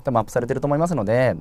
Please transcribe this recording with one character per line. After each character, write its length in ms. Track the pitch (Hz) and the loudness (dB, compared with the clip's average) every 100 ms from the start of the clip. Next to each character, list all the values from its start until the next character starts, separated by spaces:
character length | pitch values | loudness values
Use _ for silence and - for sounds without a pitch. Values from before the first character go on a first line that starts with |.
多 80 | 143 | -2
分 80 | 120 | -2
ア 20 | |
ッ 40 | 107 | 0
プ 60 | |
さ 80 | 123 | -2
れ 80 | 120 | -2
て 60 | |
る 80 | 131 | -2
と 60 | 143 | 0
思 80 | 143 | 0
い 40 | |
ま 80 | 170 | 0
す 80 | 151 | 0
の 100 | 101 | 2
で、 300 | 120 131 85 | 2 2 0